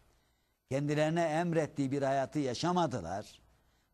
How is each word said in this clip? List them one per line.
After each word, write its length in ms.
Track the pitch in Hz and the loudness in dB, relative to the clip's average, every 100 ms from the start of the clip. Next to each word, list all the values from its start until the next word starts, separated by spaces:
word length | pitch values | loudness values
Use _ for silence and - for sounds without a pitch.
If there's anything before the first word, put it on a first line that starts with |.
| _ _ _ _ _ _ - | _ _ _ _ _ _ -4
kendilerine 520 | 135 147 147 151 170 | -2 0 2 2 2
emrettiği 720 | 165 156 175 165 151 - 135 | 0 0 0 0 0 -2 -2
bir 100 | 139 | 0
hayatı 360 | 135 135 131 151 | 2 2 0 -2
yaşamadılar. 1000 | 131 120 165 180 165 120 82 98 107 - _ _ _ _ _ | -2 0 0 2 2 0 -4 -6 -8 -16 _ _ _ _ _